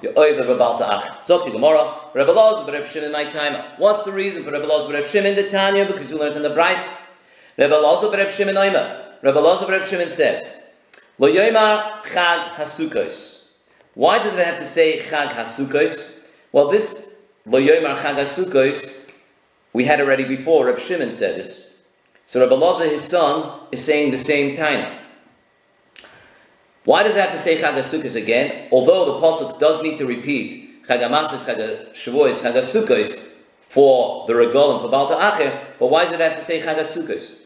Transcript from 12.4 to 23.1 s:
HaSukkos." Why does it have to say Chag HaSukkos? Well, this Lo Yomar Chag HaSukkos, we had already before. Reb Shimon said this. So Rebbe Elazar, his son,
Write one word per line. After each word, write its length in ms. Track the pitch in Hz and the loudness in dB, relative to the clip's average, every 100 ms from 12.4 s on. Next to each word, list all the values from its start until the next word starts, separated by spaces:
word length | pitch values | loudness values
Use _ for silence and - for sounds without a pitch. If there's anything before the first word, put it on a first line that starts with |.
| - | -4
HaSukkos." 1000 | - 151 - 156 117 87 - - - - _ _ _ _ - | -10 -8 -6 -4 -4 -4 -6 -12 -16 -20 _ _ _ _ 0
Why 240 | 151 214 | 2 2
does 180 | 214 185 | 0 -2
it 80 | 170 | -2
have 140 | 170 | -2
to 60 | 156 | -6
say 340 | - 160 156 | 2 2 2
Chag 300 | - 156 143 | -4 -4 -4
HaSukkos? 920 | 120 113 - 139 143 151 - - - - _ _ | -6 -8 -6 -2 0 0 -2 -12 -20 -20 _ _
Well, 160 | - 143 | 2 4
this 540 | 202 214 - - - _ _ - | 2 0 -6 -16 -20 _ _ -2
Lo 120 | 127 | 2
Yomar 380 | 139 165 156 139 | 4 4 2 -4
Chag 200 | 147 143 | -4 -4
HaSukkos, 920 | 139 - 185 139 135 139 - - - - _ _ _ _ _ | -4 -4 0 2 2 0 -8 -16 -20 -20 _ _ _ _ _
we 120 | 117 127 | -4 2
had 140 | 147 | 2
already 260 | 139 135 131 | 2 0 0
before. 420 | 131 160 160 127 | -6 2 2 2
Reb 100 | 120 | -2
Shimon 340 | - 180 131 | -4 -4 -4
said 280 | 107 101 85 | -4 -4 -4
this. 340 | 95 - - _ _ _ _ _ _ | -10 -16 -20 _ _ _ _ _ _
So 140 | 123 | 0
Rebbe 120 | 127 131 | 4 4
Elazar, 360 | 165 165 160 | 4 2 -2
his 120 | 151 | -2
son, 580 | - | -2